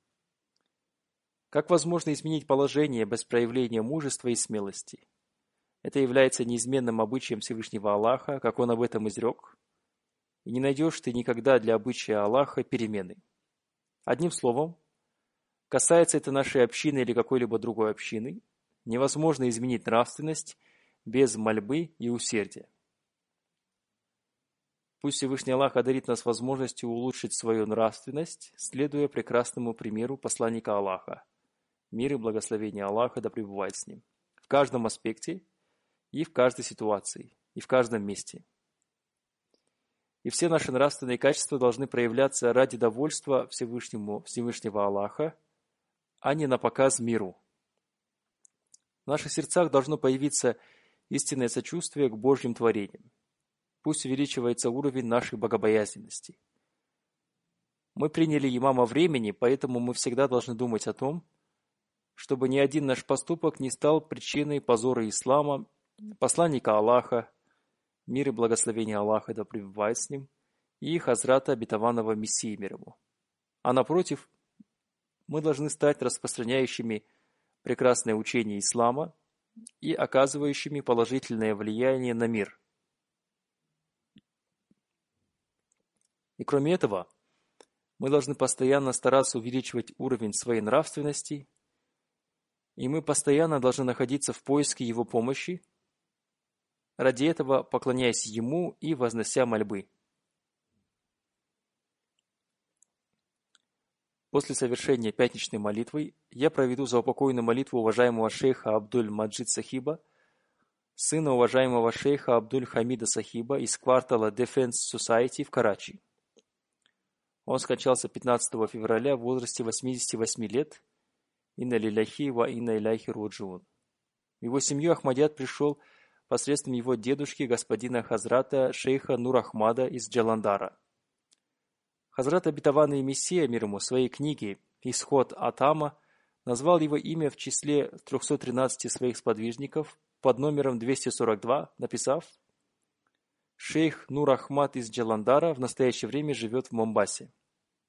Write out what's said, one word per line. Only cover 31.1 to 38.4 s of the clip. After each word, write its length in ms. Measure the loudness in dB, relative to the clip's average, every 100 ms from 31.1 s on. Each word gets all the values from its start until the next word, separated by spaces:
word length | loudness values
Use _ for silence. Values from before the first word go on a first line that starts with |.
| -14 _ _ _ _ _ _ -12
Мир 220 | -4 -2
и 20 | -2
благословение 680 | -2 -4 -4 -4 -4 -6
Аллаха 360 | -2 0 0 -2
да 80 | -8
пребывает 480 | -6 -8 -6 -6 -8
с 100 | -14
ним. 160 | -18 _ _ _ _
В 120 | 0
каждом 380 | 2 4 0 -4
аспекте 560 | -4 -8 -6 -8 -10 _ _ _ _ _ _ _
и 140 | -8
в 80 | -4
каждой 320 | 2 2 2
ситуации, 720 | -10 -4 -2 -2 -4 -12 -16 _ _
и 60 | -12
в 60 | 0
каждом 360 | 2 2 -2
месте. 400 | -4 -8 -12 -18